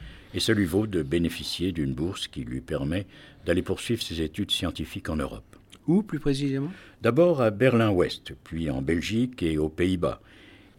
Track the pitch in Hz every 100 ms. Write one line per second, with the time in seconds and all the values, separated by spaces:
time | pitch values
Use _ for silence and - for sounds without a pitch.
0 | - - - 90 - 104 87 95 110 90
1 | 69 85 82 - 71 - 92 80 67 65
2 | 85 98 - 73 60 65 - 73 71 92
3 | 104 - - - - 90 90 92 - -
4 | - 82 78 101 95 - 87 - 76 76
5 | - 78 67 - - - - - - 190
6 | 208 147 147 135 143 135 156 190 - -
7 | 117 123 175 147 110 101 127 117 110 90
8 | - - - - - 80 78 65 67 85
9 | 82 110 123 - 82 78 78 78 92 90
10 | 69 - - - - - -